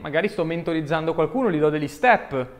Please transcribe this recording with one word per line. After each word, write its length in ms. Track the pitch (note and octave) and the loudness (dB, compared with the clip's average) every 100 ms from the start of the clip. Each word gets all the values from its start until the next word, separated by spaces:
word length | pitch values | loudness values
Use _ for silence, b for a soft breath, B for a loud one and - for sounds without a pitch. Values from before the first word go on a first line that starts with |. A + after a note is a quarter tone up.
magari 260 | D#3 D3 G3+ | -4 0 0
sto 160 | G3+ | -2
mentorizzando 680 | D#3+ E3+ E3+ D#3+ D3 D#3+ D#3+ | -2 -2 -2 -2 -2 -2 0
qualcuno, 360 | E3 D#3 B3+ A#3+ | 0 0 0 0
gli 80 | D#3+ | 2
do 120 | D3+ | 2
degli 180 | D3+ C#3+ | 2 -4
step. 580 | - B3 G#3+ - C3+ B2 | 0 4 4 2 -4 -4